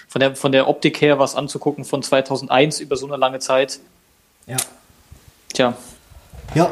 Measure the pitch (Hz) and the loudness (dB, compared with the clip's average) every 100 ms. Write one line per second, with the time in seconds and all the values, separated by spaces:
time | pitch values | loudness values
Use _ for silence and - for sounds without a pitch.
0 | - - 135 135 139 135 135 143 156 143 | -6 0 0 0 2 2 2 2 0 2
1 | 147 139 131 131 143 143 147 143 135 139 | 2 4 2 0 -6 -4 -4 -4 -6 -6
2 | - 135 135 131 139 131 156 151 147 135 | 0 0 0 -4 0 2 2 0 -6 -6
3 | 135 139 131 131 - 131 139 - _ _ | -4 -2 -2 -2 0 0 0 -6 _ _
4 | _ _ _ _ - 127 - - _ _ | _ _ _ _ -10 -8 -8 -10 _ _
5 | _ - _ _ - - 123 113 - - | _ -20 _ _ -8 0 0 0 -14 -20
6 | _ - - - - 147 165 | _ -20 -20 -20 -4 0 0